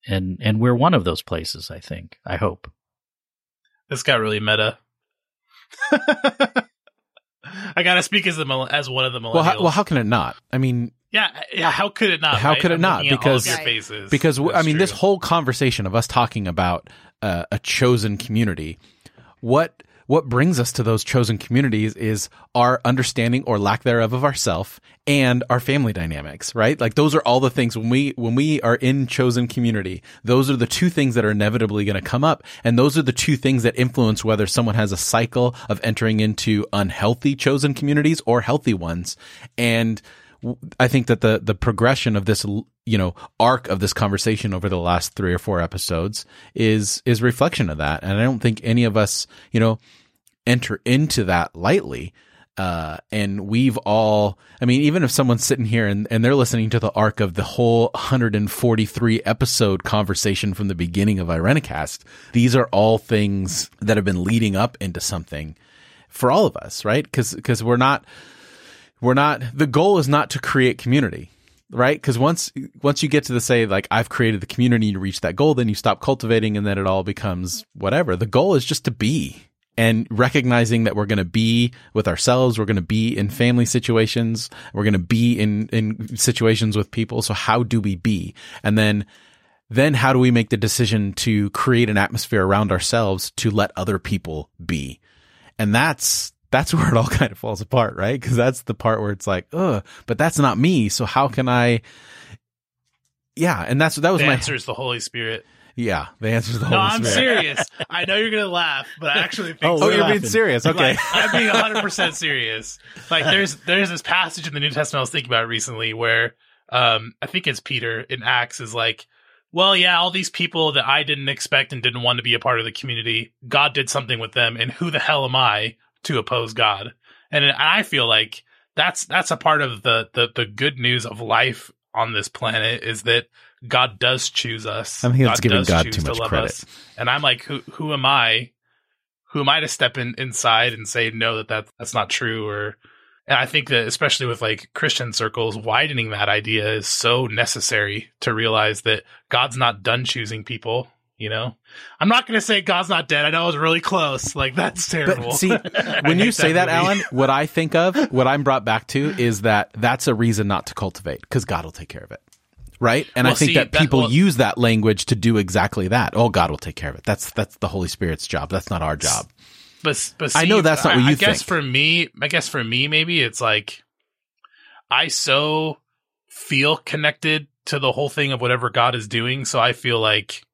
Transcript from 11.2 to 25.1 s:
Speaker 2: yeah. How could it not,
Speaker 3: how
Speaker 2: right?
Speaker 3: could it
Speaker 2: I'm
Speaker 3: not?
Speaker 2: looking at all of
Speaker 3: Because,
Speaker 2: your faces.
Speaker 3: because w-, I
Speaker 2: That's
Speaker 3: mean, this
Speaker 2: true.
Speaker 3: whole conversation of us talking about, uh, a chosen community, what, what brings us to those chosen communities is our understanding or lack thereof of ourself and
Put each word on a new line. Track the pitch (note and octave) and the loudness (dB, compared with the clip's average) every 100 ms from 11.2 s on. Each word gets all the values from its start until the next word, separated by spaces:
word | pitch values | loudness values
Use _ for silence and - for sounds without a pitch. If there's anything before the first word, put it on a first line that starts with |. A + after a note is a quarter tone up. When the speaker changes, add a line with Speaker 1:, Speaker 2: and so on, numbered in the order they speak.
| G3 - - | -2 -4 -10
Speaker 2:
yeah. | - E3 | -2 0
How | E3+ G3+ | 0 -2
could | - G#3+ | 0 0
it | E3 | 2
not, | D#3 B2+ | 0 2
Speaker 3:
how | C3+ | 2
Speaker 2:
right? | D3+ | 2
Speaker 3:
could | E3+ | 2
it | |
Speaker 2:
I'm | E3 | 2
Speaker 3:
not? | F#3 - | 2 2
Speaker 2:
looking | C#3+ C3+ | 0 2
at | C#3+ | 2
all | C3 | 2
of | |
Speaker 3:
Because, | B2 | 0
Speaker 2:
your | A#2+ | -2
faces. | - A2+ - G#2 G2 | -2 -4 -6 -14 -2
Speaker 3:
because | C#3+ E3 C3 | 0 2 0
w-, | D3+ | 0
I | F3 | 2
Speaker 2:
That's | D#3+ | 2
Speaker 3:
mean, | D#3 | 2
this | F#3+ | 0
Speaker 2:
true. | - | 2
Speaker 3:
whole | F#3+ G3 | 0 0
conversation | - E3+ C3 A#2 C3+ A#2 G2 | 0 0 0 0 0 0 -2
of | |
us | G#2+ - | -2 0
talking | - A#2+ A2+ F#2+ | 0 0 -2 -4
about, | E2+ F2+ F2 - - - _ | -2 0 -2 -8 -20 -20 _
uh, | G#2+ F2 E2+ | -4 -4 -4
a | G#2+ | -6
chosen | - - B2+ A#2+ G#2+ G2+ | -4 0 2 2 0 -4
community, | - G#2+ A2 D2+ D#2 E2 _ _ - _ - _ | -4 0 0 -2 -8 -12 _ _ -20 _ -20 _
what, | A#2 C#3 E3 _ - _ - | 0 2 2 _ -20 _ 0
what | D3 C#3 | 0 2
brings | B2 D#3+ D3 | 2 2 2
us | B2 | -2
to | - | 0
those | A2+ A2+ | 0 0
chosen | - B2+ A2+ G#2+ | 2 0 2 -2
communities | - A#2+ C#3 G#2+ G#2+ | 0 2 2 0 -2
is | - A2 G#2+ - _ _ | -2 -4 -2 -6 _ _
our | B2 A#2+ B2+ | 2 2 2
understanding | A#2+ C3 B2 - A#2 B2 - | 0 0 0 0 0 0 0
or | G#2+ | 0
lack | G2+ A2 | 0 0
thereof | B2+ A#2 A2+ | 0 2 0
of | B2+ | 0
ourself | C#3+ C3 - E2+ G2 - _ _ | -2 0 -2 -2 -6 -12 _ _
and | - | 0